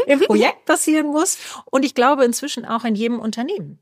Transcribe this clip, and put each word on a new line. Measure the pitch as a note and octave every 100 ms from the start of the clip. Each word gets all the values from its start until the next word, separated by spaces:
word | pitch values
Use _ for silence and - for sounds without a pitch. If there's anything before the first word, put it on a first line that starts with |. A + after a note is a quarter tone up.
| B4
im | C#4
Projekt | F#4 G#3 - -
passieren | - D#4 - D#4 D4+
muss. | D4 F4+ - - -
Und | - C4+
ich | C4+ -
glaube | B3 C#4+
inzwischen | A#3+ A#3 C#4+ -
auch | - A3+
in | A#3
jedem | G#3 A#3 A#3+
Unternehmen. | A3 A3+ C4+ G4 C#3+ D3